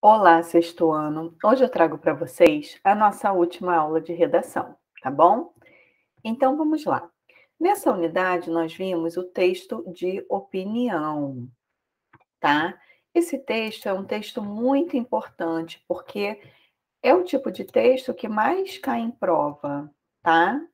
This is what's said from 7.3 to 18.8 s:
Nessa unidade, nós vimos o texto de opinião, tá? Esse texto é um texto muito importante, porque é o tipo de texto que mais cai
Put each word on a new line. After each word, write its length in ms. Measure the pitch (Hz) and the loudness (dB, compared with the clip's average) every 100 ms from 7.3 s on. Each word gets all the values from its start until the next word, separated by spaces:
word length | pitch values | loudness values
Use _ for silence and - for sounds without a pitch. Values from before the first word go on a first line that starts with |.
| _ _ _ | _ _ _
Nessa 320 | 339 403 - | -2 0 0
unidade, 560 | 202 165 170 185 180 170 | 0 -2 0 0 -2 -2
nós 240 | 165 165 | -2 -4
vimos 460 | 160 185 175 165 170 | -4 -4 -2 -4 -6
o 60 | |
texto 600 | 180 - 180 180 - 226 - | -8 0 0 0 -8 -10 -10
de 320 | 170 180 196 - | -8 -6 -6 -6
opinião, 1200 | 196 - 190 190 226 247 175 151 151 139 127 120 _ _ _ _ _ _ - _ _ | -8 -6 -8 -6 -4 -2 -2 -4 -4 -6 -8 -14 _ _ _ _ _ _ -20 _ _
tá? 400 | 151 294 165 - _ _ _ | 0 0 0 -8 _ _ _
Esse 220 | 339 339 262 | 0 0 -4
texto 540 | - 226 220 220 214 | -4 -4 -4 -6 -6
é 20 | |
um 100 | 190 | -4
texto 380 | 196 208 214 - | -4 -8 -8 -10
muito 560 | 208 208 247 277 339 262 | -8 -2 0 2 0 -4
importante, 880 | 240 - - _ 170 165 165 - _ | -2 -4 -4 _ -4 -4 -6 -14 _
porque 540 | - - 202 202 214 - _ _ _ _ _ | -8 -6 -6 -6 -6 -16 _ _ _ _ _
é 120 | 247 | 4
o 80 | 339 | 4
tipo 300 | 359 269 - | 2 -4 -4
de 140 | 190 202 | -8 -2
texto 480 | - 233 262 - | 2 4 2 -2
que 120 | 247 214 | -8 -6
mais 520 | 214 226 370 381 | -2 0 0 -4
cai 220 | - | -8